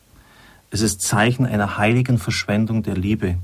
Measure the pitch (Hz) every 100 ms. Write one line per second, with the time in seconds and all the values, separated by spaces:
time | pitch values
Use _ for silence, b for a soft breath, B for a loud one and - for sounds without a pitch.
0 | _ B B B B B _ - 107 92
1 | - 104 110 127 131 107 101 - 107 123
2 | 127 120 - - - 104 110 113 104 92
3 | 95 107 98 87